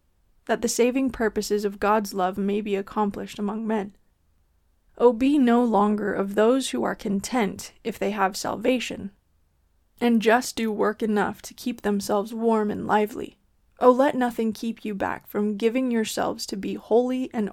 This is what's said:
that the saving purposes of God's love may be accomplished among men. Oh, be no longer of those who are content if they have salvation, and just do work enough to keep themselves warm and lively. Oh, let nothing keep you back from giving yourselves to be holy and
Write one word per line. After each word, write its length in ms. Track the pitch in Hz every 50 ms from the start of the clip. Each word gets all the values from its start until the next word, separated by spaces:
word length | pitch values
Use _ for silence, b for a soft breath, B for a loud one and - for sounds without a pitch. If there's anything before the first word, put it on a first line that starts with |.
| _ _ _ _ _ _ _ _ _
that 160 | - 226 226
the 80 | 233 226
saving 420 | - - 233 247 254 269 269 254
purposes 540 | - - 233 208 - 214 208 - 208 208 214
of 160 | 202 202 202
God's 320 | - 202 214 220 208 202
love 240 | - 196 180 185 190
may 240 | 196 196 202 202 214
be 160 | 214 220 196
accomplished 600 | 196 196 - - 214 208 202 202 214 196 196 - -
among 280 | 208 202 214 220 226
men. 300 | 214 220 214 196 202 196 _ _ _ _ _ _ _ _ _ _ _ _ _ _ _ _ _ _ _ _
Oh, 160 | - 240 247
be 260 | 240 220 262 277 294 302
no 260 | 254 240 233 240 247
longer 480 | 233 214 196 202 208 214 208 208 208
of 240 | - - 196 196 202
those 340 | 208 214 226 254 269 254 -
who 140 | - 240 226
are 100 | 196 190
content 800 | - - 214 196 196 - - 226 262 208 190 190 196 - - - _
if 160 | _ 233 - -
they 140 | 196 196
have 240 | 208 214 196 190 196
salvation, 720 | - - - - 190 208 262 262 233 226 - - - - 196 - _ _ _ _ _ _ _ _ _ _ _ _ _ _ _ _ _
and 220 | 240 240 240 226
just 320 | 202 226 220 247 254 - -
do 160 | - 226 220
work 320 | 208 202 202 208 214 -
enough 400 | 233 214 208 208 190 - 208 -
to 120 | - - -
keep 280 | - - 247 240 233
themselves 500 | - 208 202 202 202 - 208 202 202 220
warm 380 | 233 220 226 226 226 220 214 208
and 160 | 208 190 -
lively. 520 | - 190 214 208 208 - - - - - _ _ _ _ _ _ _ _ _
Oh, 100 | - 254
let 240 | 254 240 269 294 -
nothing 380 | 254 247 240 233 - 226 220
keep 320 | 208 - - 226 226 - -
you 100 | 214 208
back 320 | 196 196 - - - -
from 300 | - - 208 208 214 214
giving 340 | 202 226 226 220 262 262 254
yourselves 560 | 233 226 220 - - - - - - 226 -
to 100 | - -
be 180 | 196 190 202 196
holy 540 | 208 - - 214 233 247 254 254 254 262 - -
and 160 | 240 208 196